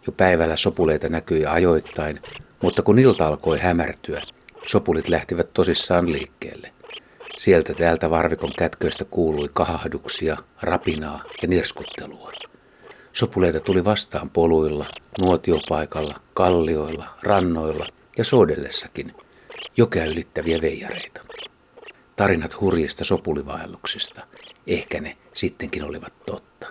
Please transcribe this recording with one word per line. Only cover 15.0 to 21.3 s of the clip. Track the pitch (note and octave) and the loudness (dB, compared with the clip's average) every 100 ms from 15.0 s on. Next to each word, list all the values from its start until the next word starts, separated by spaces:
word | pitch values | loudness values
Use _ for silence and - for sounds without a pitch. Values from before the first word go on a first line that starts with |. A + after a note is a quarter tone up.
| _ - | _ 0
nuotiopaikalla, | F#2 E2+ - D#2+ - D#2 D2+ D#2 D2+ C#2+ _ | 2 2 2 0 0 -2 -2 -6 -6 -10 _
kallioilla, | - F#2 F2+ D#2+ D#2 D2+ D#2+ - - | 2 4 4 2 -2 -4 -8 -14 -8
rannoilla | - G2+ F2+ E2 D#2 D2+ D2+ _ _ - | 2 2 2 0 -2 -4 -8 _ _ -4
ja | |
soodellessakin. | A2+ B2+ E2+ D2 C#2+ - - - - - _ _ _ - - - | 2 6 6 2 -4 -8 -8 -12 -14 -16 _ _ _ -18 -6 2
Jokea | A#2 F#2+ D#2+ | 2 2 -2
ylittäviä | D#2+ E2+ - D#2+ E2 | -4 -6 -6 -2 0
veijareita. | D#2+ - - - - - - | 0 -4 -10 -12 -12 -18 -20